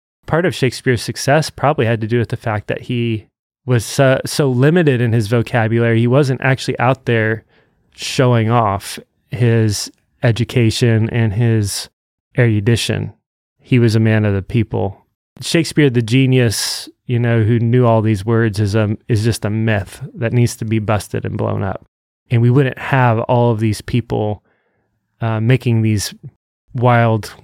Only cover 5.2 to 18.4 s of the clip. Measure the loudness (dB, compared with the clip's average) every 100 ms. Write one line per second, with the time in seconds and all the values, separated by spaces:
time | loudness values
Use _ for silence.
5.2 | 0 -2 0 0 0 0 2 2 2 2
6.2 | 2 0 -2 -2 -4 -2 0 -2 -2 0
7.2 | 0 -4 -10 _ _ _ _ -14 -8 0
8.2 | 2 2 2 2 0 -2 -6 -16 -18 _
9.2 | _ -2 2 2 2 -2 -8 -14 _ _
10.2 | -2 0 -2 0 0 2 2 2 0 0
11.2 | -2 0 2 2 -2 -6 -12 _ _ _
12.2 | _ 0 2 2 2 0 0 -4 -6 -12
13.2 | _ _ _ _ 0 2 4 4 2 2
14.2 | 0 -2 -2 -2 -2 -4 -6 -8 _ _
15.2 | _ -16 -2 0 0 2 2 2 0 2
16.2 | 4 4 2 0 -6 -8 -12 -16 -4 -2
17.2 | 0 2 2 2 2 4 4 4 2 0
18.2 | 0 0